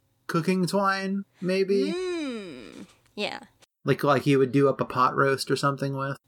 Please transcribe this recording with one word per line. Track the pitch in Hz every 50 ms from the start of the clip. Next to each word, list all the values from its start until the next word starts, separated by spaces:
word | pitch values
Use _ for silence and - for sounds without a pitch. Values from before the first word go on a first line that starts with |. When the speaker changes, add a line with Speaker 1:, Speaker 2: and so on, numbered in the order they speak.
| _ _ _ _ _
Speaker 1:
cooking | - - 165 160 185 185 190 175
twine, | 160 190 202 196 190 196 190 190 190 196 196 - - _ _
maybe? | 185 180 185 196 196 190 285 392 196 - 339
Speaker 2:
Mm, | 370 370 359 349 330 302 262 233 214 196 175 131 127 104 76 - - 196 - _ _ _ _ _
yeah. | 208 208 - - - - - _ _ - _ _ _ _
Speaker 1:
Like, | 135 135 - -
like | 143 139 127 -
you | 147 139 131
would | 135 123
do | 120 139 139
up | 139 127 -
a | 120
pot | - - 127 127 - 135
roast | 139 139 139 135 131 - -
or | 139
something | - 147 139 139 135 143 139 139
with. | 135 135 139 135 - _